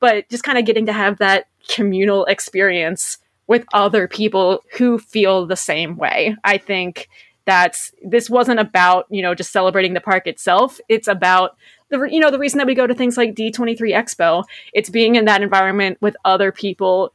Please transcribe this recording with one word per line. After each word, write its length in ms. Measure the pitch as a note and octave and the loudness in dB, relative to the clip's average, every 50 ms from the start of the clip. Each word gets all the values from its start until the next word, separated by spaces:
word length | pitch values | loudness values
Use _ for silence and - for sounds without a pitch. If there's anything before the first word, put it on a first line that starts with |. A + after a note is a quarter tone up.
but 280 | B3+ A#3+ G#3+ G#3 - _ | 2 2 2 2 -2 _
just 140 | A#3+ A#3+ - | -10 -6 -4
kinda 180 | D4 C4 B3 | -2 -2 0
getting 240 | A3+ A#3 A3+ A3 A3 | 0 0 0 0 -2
to 60 | G#3+ | -2
have 260 | G#3 G#3+ G3 G3+ G3 - | -2 0 -2 -2 0 0
that 300 | G#3 G3 G3 F#3 - _ _ _ _ - | 2 2 2 2 -2 _ _ _ _ -8
communal 560 | - - G#3 G3+ F#3 F#3+ G3 G#3 G3 G3 - | -4 -2 -2 0 0 0 0 2 2 2 0
experience 960 | - G3+ - - - - F#3+ G3 F#3+ F3+ F3 D#3+ E3 F3+ - - - - - _ _ _ _ _ | 0 -2 -2 -6 -6 -2 0 0 0 0 -2 -2 -4 -4 -6 -8 -10 -10 -14 _ _ _ _ _
with 180 | - A#3 A#3 A#3+ - | 0 0 0 0 0
other 340 | - G#3 G3+ G3+ G3+ G#3 F3+ | 0 0 2 2 0 0 -2
people 560 | - - - G#3+ G#3+ G3 G3 F#3 F3+ F#3+ - - _ - | -2 -4 -4 -2 -2 0 0 2 2 0 -2 -6 _ -2
who 220 | - B3 B3 A#3 A#3 | 0 0 2 0 0
feel 480 | - _ - A3 G3 F#3+ F#3+ F#3 F3+ | -4 _ -2 0 2 2 2 0 0
the 100 | E3 F#3 | -2 -6
same 400 | - - - D#3 D#3 E3+ D#3 E3+ | -4 -4 -4 -4 -4 -4 -6 -6
way. 400 | E3 D#3 - - - D#3+ G#3+ G#3+ - - | -4 -4 -2 0 0 0 -2 -4 -2 0
I 140 | G3+ G3+ G3 | 0 0 0
think 500 | - - G3 F#3 F3+ F3+ - - - - _ - - _ _ _ _ | -2 -4 -4 -4 -4 -6 -8 -12 -16 -20 _ -20 -20 _ _ _ _
that's, 460 | F#3+ F#3 F3+ F3+ F3 - - - - - _ | 2 4 4 2 2 -2 -6 -12 -14 -16 _
this 260 | - F#3 A#3 A#3 A#3 - | -4 -2 0 0 0 0
wasn't 320 | A#3+ B3 A#3+ B3 A#3+ A3 | 0 0 2 2 0 0
about, 460 | G#3+ G#3+ - F#3 F3+ F3+ F#3 F#3 - - | 0 0 2 2 4 4 4 2 0 -4
you 140 | G#3 G3 | -6 -4
know, 120 | F3+ F3+ F3+ | -2 -2 -4
just 180 | F3+ F3 - | -4 -6 -4
celebrating 420 | - G3 F#3 F#3 F#3 G3 F#3+ F3+ F#3 | -2 0 0 2 2 0 0 0 -2
the 80 | E3+ | -4
park 240 | - G#3+ F#3 F#3 - | -2 0 0 0 -2
itself. 520 | E3+ - - - F#3+ F3 G3+ B3+ C4 - - - - | -4 -8 -4 -2 2 2 2 2 0 -2 -6 -2 -2
It's 200 | A3+ A3+ - G#3+ | -2 0 0 -2
about 480 | G3 F3 F#3 F#3 F#3 F#3 F#3 F#3 - _ _ - _ _ _ _ | -2 0 2 4 4 4 2 0 -4 _ _ -20 _ _ _ _
the 100 | C#4+ B3+ | -4 -4
re-, 140 | C#4+ B3+ | -2 0
you 80 | D4+ D#4+ | 2 2
know, 100 | D#4 D4 | 2 2
the 80 | C4+ C4 | 2 0
reason 200 | C#4+ C#4 C#4 C#4+ | -2 -2 0 0
that 80 | C#4 | 0
we 80 | B3+ B3+ | 0 2
go 120 | C4 B3+ | 2 0
to 80 | A#3+ A#3+ | 0 0
things 220 | B3+ B3+ B3 A#3+ | 0 -2 -2 0
like 180 | B3 A#3 A3 G#3 | 0 -2 -2 -2
D 160 | A3+ A3 A3 | -4 -6 -6
twenty-three 420 | A3 B3 A#3+ A#3 A#3 A3+ A#3 G#3+ | -4 -4 -4 -4 -4 -4 -2 -2
Expo. 520 | - G#3+ A#3 - - - E3+ E3+ E3 F3 G3+ - - - - - - | -2 -2 -4 -4 -2 0 0 2 2 0 -2 -6 -14 -20 -18 -6 -6
It's 160 | G#3 G#3+ - | -6 -4 -2
being 240 | G3+ A3+ A3+ A3+ A#3+ | 0 2 2 4 4
in 100 | A#3 G#3+ | 4 4
that 180 | G#3+ G3+ G3 | 4 2 2
environment 540 | G3+ F#3+ G3 F#3+ F#3+ F#3+ G3 G3+ G3 F#3+ - - | 2 2 2 2 2 2 0 -2 -2 -2 -2 -2
with 120 | G#3 G#3 - - - | -2 -4 -2 0 0
other 260 | F#3+ F#3+ F#3+ G3+ F#3+ | 0 2 2 0 -2
people 580 | F#3+ - G3+ G3 F#3 - F#3+ F#3 F#3 F#3 F#3+ - | -2 -4 -6 -8 -4 -2 0 0 0 0 0 -4